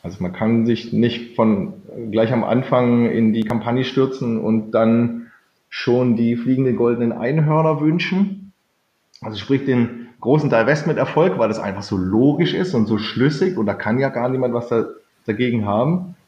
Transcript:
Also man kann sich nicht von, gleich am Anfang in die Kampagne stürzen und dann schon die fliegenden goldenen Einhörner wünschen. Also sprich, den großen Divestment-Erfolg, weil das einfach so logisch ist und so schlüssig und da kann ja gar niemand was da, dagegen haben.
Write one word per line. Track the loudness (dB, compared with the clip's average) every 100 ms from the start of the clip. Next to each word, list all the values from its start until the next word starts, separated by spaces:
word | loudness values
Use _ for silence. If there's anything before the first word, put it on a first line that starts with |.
Also | -12 -8
man | -8
kann | -2 0 2 2
sich | 0 -2
nicht | 2 2 0 -8 0
von, | 2 2 -2 -10 -16 -12 -4
gleich | 0 2
am | 0
Anfang | 0 -2 2 2 4 2 2
in | 2 2
die | 2
Kampagne | 0 -2 0 -2
stürzen | 0 0 0 -2 -4 -2
und | 0 -2 0
dann | 2 4 4 2 -4 -14 -20 _ _ _
schon | -6 0 2 2 2
die | 0 0
fliegenden | 0 2 2 2
goldenen | 0 2 -2
Einhörner | -2 -2 2 2 2 2 2
wünschen. | 0 0 0 0 0 -2 -14 _ _ _ _ _ _ _
Also | -10 -10
sprich, | -2 0
den | 2 2 0 -4 -16 _
großen | 2 2 4
Divestment-Erfolg, | 2 2 0 0 -2 0 2 2 2
weil | -2
das | -2
einfach | -6 -8
so | -4 -4
logisch | 0 4 4 2 0
ist | 0 -2
und | 0 0
so | 0
schlüssig | -2 0 0 2 -2 0
und | -4
da |
kann | -4 -2 -2
ja | -2
gar | -2 -4
niemand | -2 -2
was | -2 -2
da, | -2 -2 -10 _ _ -6
dagegen | -2 0 0 0
haben. | 0 2 0 -4 -16